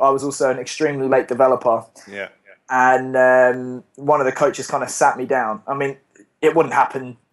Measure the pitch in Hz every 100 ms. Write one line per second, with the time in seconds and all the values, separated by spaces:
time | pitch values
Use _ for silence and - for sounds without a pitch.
0 | 135 135 143 - 135 123 120 - 151 139
1 | 131 131 - 120 131 123 123 113 - -
2 | - 101 92 _ 98 _ - 127 127 127
3 | 131 131 127 127 127 127 127 127 - -
4 | 143 147 131 - 143 - 131 139 123 -
5 | 147 131 131 131 110 107 - 139 139 139
6 | _ _ _ _ 156 160 151 139 127 135
7 | 127 120 _